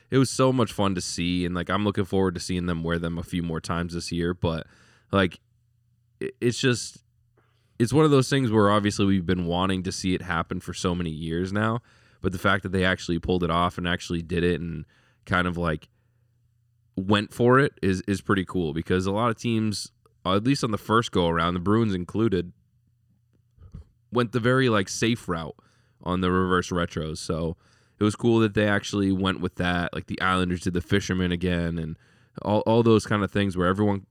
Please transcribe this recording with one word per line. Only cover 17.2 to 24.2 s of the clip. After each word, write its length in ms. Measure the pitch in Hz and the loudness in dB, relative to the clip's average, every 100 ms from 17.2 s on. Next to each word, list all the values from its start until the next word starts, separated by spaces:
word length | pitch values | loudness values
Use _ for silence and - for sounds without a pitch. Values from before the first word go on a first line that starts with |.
| 104 | 0
for 240 | - 120 127 | 0 4 4
it 220 | 139 - | 4 0
is, 200 | 95 92 | -2 -2
is 180 | - 98 | -2 -4
pretty 240 | - 101 | 0 0
cool, 300 | 90 92 80 | 0 -2 -2
because 320 | 78 85 92 92 | -4 -2 -2 0
a 60 | |
lot 160 | 101 120 | -2 -2
of 80 | 113 | -2
teams, 560 | 120 113 110 101 - _ _ _ 90 | -2 -2 -2 -4 -10 _ _ _ -2
at 180 | 98 | 0
least 180 | 113 139 127 | 2 0 0
on 60 | |
the 60 | 101 | -4
first 360 | - 110 117 | 0 2 2
go 160 | 95 85 | 2 2
around, 240 | 85 85 | 2 0
the 60 | 90 | 0
Bruins 340 | 87 107 113 92 | 2 2 2 -2
included, 560 | 87 98 113 95 87 - _ _ _ _ _ _ _ _ _ _ - - - _ - | -4 0 0 0 -4 -10 _ _ _ _ _ _ _ _ _ _ -20 -20 -20 _ -6
went 200 | 113 | -2